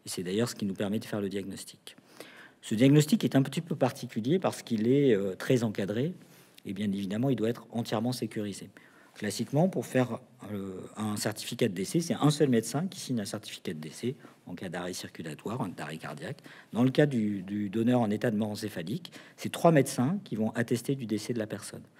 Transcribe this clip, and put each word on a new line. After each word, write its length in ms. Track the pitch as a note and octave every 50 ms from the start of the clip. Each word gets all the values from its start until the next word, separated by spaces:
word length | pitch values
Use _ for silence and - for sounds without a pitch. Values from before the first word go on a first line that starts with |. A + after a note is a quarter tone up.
| -
Et 20 | -
c'est 140 | - F#2+
d'ailleurs 260 | F2 F2+ F#2+ A2 A#2+ A#2+
ce 60 | -
qui 120 | - G#2+
nous 80 | G2 F#2
permet 240 | - G#2+ F#2+ G#2 A2
de 60 | -
faire 160 | - A2+ G#2
le 80 | G2+ F#2+
diagnostic. 680 | F#2+ G2+ F2+ G2 F#2+ - - - - - - - - - _ - - - - - - - - - - _
Ce 120 | - - A2+
diagnostic 500 | G#2 C3 C#3 D3 D3+ D3 - A#3 G#3+ -
est 120 | B2+ -
un 60 | C3+
petit 180 | C3+ C3+ - E3+
peu 140 | - - D#3+
particulier 640 | - C#3 A#2+ - - B2+ A#2+ - A#2 G#2 C3 E3+ F#3+
parce 240 | - G#2+ - -
qu'il 240 | - - A#2 G#2 A2 A#2+
est, 260 | C3+ C#3+ C#3+ C3 A2
euh, 200 | F#2+ G2 F#2+ F2+
très 300 | - - - C3+ A#2+ A#2+
encadré 500 | A2 G2 - G2 F#2 G#2 A#2 C#3 F3 F#3 - - - - - - - - - -
et 80 | G2
bien 200 | F#2+ F#2+ G#2+ G2+
évidemment, 380 | F#2+ G2+ G2+ F2+ G2+ A2+ B2+ C#3
il 60 | B2+
doit 120 | G#2 G#2+ A2+
être 180 | A#2+ - - -
entièrement 420 | - A#2 A2 - A#2+ G#2+ A2+ B2
sécurisé. 580 | B2 - A#2+ G#2+ - A2+ G#2 G#2 F#2+ - - - - - - - - - - - -
Classiquement, 540 | - G#2+ G#2 - - A#2 - C3+ D3 F3+ F#3+
pour 180 | E3+ C#3+ A2+
faire, 340 | - - B2+ B2 A#2+ A2+ - - - - - - G2+
euh, 280 | G#2 G2+ G2 F#2+ F#2 F#2 F#2+ - -
un 200 | - G#2+ G#2+ G2+
certificat 520 | - - A2 G#2+ - - - A#2+ - B2+ G#2+
de 60 | F2+
décès, 260 | F#2+ F#2+ - - E3+
c'est 140 | E3+ - G#2+
un 160 | - C#3+ D3+
seul 180 | D3 - D#3 C3+
médecin 380 | A#2+ A2+ A2 - - D3 F#3+
qui 140 | F#3 - -
signe 200 | - - B2+ A2+
un 40 | G2+
certificat 500 | - - G2+ - - - - - A2 E2+
de 40 | D2+
décès 360 | D2+ D2+ - - - B2 - - - - - _ -
en 80 | E2+ F2
cas 140 | - G2+ F2+
d'arrêt 240 | E2 F2+ F2+ F2+
circulatoire, 680 | F#2 - - - - - E2+ D#2+ D2 - - G2+ A2+ B2+
un 120 | A2 F2+ - -
arrêt 200 | D2+ D2 D#2 D#2
cardiaque. 400 | - C#2+ D2 D2 E2 A2 D3 - - - - - - -
Dans 100 | - G#2+
le 80 | B2 C3
cas 160 | B2+ D#3+ D3+
du, 360 | D3 C3+ A2+ G#2+ G#2 G2+ G2
du 260 | F2+ G2 G#2 G#2 G#2 G2
donneur 320 | F#2 A2+ A2+ B2 B2+ B2
en 100 | A#2 G2+
état 200 | G#2 G#2 - B2
de 60 | G#2+
mort 140 | G#2 A2 G#2+
encéphalique, 640 | G#2 G2 A2 G2+ - F#2 E2 F2 C3 F3+ - - - - - - -
c'est 140 | - - A2
trois 220 | - - - E3+
médecins 460 | E3 C#3+ B2 - - - A#2+ D3 G3 G#3 -
qui 120 | - -
vont 140 | G#2 G#2+ A2+
attester 420 | - - A#2+ - B2+ A#2 - - C#3
du 120 | C3 A#2+
décès 280 | G#2 A2 G#2 - - A#2
de 40 | A#2+
la 80 | G#2
personne. 360 | - G#2+ G2 - - - F2+ - - _ -